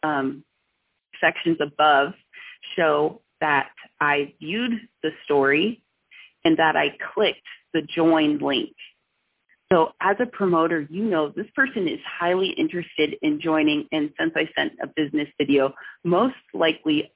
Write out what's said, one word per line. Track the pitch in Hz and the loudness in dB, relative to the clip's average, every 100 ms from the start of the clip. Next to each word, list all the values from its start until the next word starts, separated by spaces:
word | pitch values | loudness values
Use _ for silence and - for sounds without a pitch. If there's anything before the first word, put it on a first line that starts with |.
um, | 156 147 135 143 _ _ _ _ _ _ _ - | -2 -2 -2 -6 _ _ _ _ _ _ _ -2
sections | 165 160 170 165 | -2 0 -2 -2
above | 147 - 151 139 143 - _ - - - - | -2 2 4 4 2 -4 _ -20 -20 -20 -10
show | - 160 147 156 - _ _ | 0 2 2 0 -4 _ _
that | 156 143 - - - _ | 0 0 0 -14 -20 _
I | 147 143 143 _ | 0 0 -2 _
viewed | 156 208 240 226 - _ | -8 -4 -4 -4 -8 _
the | - - | -8 -8
story | - 143 135 147 202 233 _ _ _ - - _ | 0 2 4 2 0 -4 _ _ _ -20 -20 _
and | - 160 | 0 4
that | 160 156 | 4 2
I | 147 - - | -2 -4 -10
clicked | - 202 - - - _ | 0 0 -2 -14 -20 _
the | 160 | -6
join | 147 - 165 160 151 147 | -4 0 4 4 2 0
link. | 143 135 - _ - _ _ _ _ _ _ _ _ | -2 -2 -4 _ -20 _ _ _ _ _ _ _ _
So | 180 160 - | 4 4 0
as | 180 196 | -2 0
a | 247 | -4
promoter, | - 196 165 165 165 147 | -2 0 2 2 0 -4
you | 170 | -6
know | 220 170 147 | -2 0 -2
this | - 214 | -4 -8
person | - 269 247 170 | -2 -2 0 -4
is | - | -4
highly | - - 175 185 190 | -10 -4 -2 0 -2
interested | - - 175 160 - 151 - | -2 -4 -4 -8 -2 -2 0
in | 151 151 | -2 -2
joining, | 165 156 151 147 151 | 0 2 2 0 -2
and | 156 151 - | -4 -4 -4
since | 160 165 | -4 -2
I | 160 | -4
sent | - 151 - | -4 -6 -6
a | 135 | -10
business | - 147 151 143 _ | -4 -2 -4 -6 _
video, | 139 139 135 - - - | 2 2 2 -2 -20 -10
most | 170 175 254 262 _ | 0 2 2 -2 _
likely | - 165 160 160 151 - | -2 0 0 -2 -2 -2